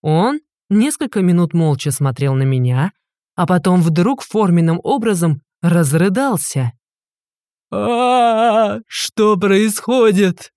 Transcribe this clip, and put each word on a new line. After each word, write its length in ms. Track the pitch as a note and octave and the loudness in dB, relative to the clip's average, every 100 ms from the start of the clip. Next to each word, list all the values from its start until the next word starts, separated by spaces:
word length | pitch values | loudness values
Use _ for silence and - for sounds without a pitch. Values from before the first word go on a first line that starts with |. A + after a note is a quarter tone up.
Он 380 | D3+ D#3 A3 D4+ _ _ _ | 0 0 0 -4 _ _ _
несколько 540 | G3+ C#4 - C#4 G#3 | 0 0 -2 -6 -2
минут 320 | F3+ F3 E3 | 0 0 0
молча 380 | E3+ D#3+ C#3+ D3+ | 0 0 -2 -4
смотрел 420 | C#3 C#3+ A#2+ C#3 | -2 -4 -2 -2
на 80 | C3+ | 0
меня, 500 | C3+ C3 B2 B2+ F3+ _ _ _ _ - | 0 0 0 0 -2 _ _ _ _ -6
а 100 | F3 | 0
потом 340 | F3+ F#3 F3+ | 0 2 2
вдруг 420 | E3 D#3+ G3 C4+ | 2 2 0 -2
форменным 580 | - G#3+ G3+ F3 E3 E3 | -4 -2 2 2 2 -2
образом 600 | - C4+ A3+ F#3 E3 D3 _ _ | -2 -2 -2 0 -2 -2 _ _
разрыдался. 1080 | F3 F3 D3+ D#3+ F#3+ G3 C#4 G#3+ - C3+ B2 - _ _ _ _ _ _ _ _ _ | 0 2 2 2 0 0 -2 -2 -4 -4 -6 -8 _ _ _ _ _ _ _ _ _
"А, 1080 | G3+ G#3 A#3+ B3 B3+ A#3 A3 A#3 A3 G#3 G#3+ - | -6 -2 0 0 2 2 2 2 2 0 -4 -10
что 480 | - - - G#3+ G3 | -10 -8 0 2 2
происходит?" 1160 | G3 G3 A3 G#3 - B3+ A3 F#3+ F#3+ F3 - | 2 2 0 -2 -2 2 2 4 0 -2 -14